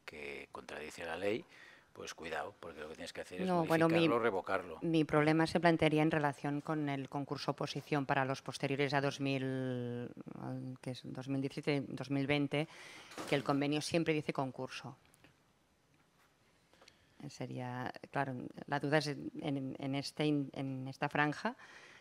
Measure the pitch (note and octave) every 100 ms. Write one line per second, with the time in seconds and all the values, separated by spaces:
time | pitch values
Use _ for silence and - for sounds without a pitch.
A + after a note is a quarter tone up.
0 | - D2 C#2+ C#2 - C#3 B2+ C#3+ D#3 -
1 | E2 E2 G2+ A#2 - - - - _ -
2 | G2 - A#2+ - G2 - F2 D#2 D#2 D#2+
3 | E2+ - - F#3 F#3 F3 D#3+ E3 E3 E3
4 | E3 A#2 A2+ F#2+ - F#2+ F2+ D#2+ E3+ D#3+
5 | D3 D3+ D3+ D#3 D#3+ F3+ E3+ D#3+ D#3+ D3+
6 | D#3 D#3+ D3 C#3+ - D3 D3+ D#3 C#3+ C#3
7 | C3 C#3+ C#3 C#3 - C#3 D3 C#3+ - D3+
8 | C3+ C#3 C3 C3+ - - C#3 C#3 C#3 C#3+
9 | C#3 B2+ C#3 C3+ C3 C3 B2+ B2 A#2+ A#2+
10 | B2 - - - B2+ C3 C3 B2+ C3+ B2+
11 | B2+ B2+ C3 C3+ C3+ - D3+ C#3+ B2 -
12 | C3+ C#3 C3+ D3 C#3 D3 D#3+ - - -
13 | - - - C#3+ C#3 C#3 C#3+ D3+ - E3+
14 | D#3+ D3+ D3 D#3 C3+ - B2+ - B2 B2+
15 | _ _ - _ _ _ _ _ _ _
16 | _ _ _ _ _ _ _ _ - _
17 | _ - C#3+ - C3 C3 B2 B2 B2+ -
18 | - C#3 C#3 B2 - - - C#3+ C#3+ D#3
19 | D3 C#3 D#3 D3+ D3+ C#3 C3 - C3+ C#3
20 | C#3 - D3+ D3 C3+ - C3+ C3 C3 -
21 | D3 D3 D3+ - A3 C4 - - - -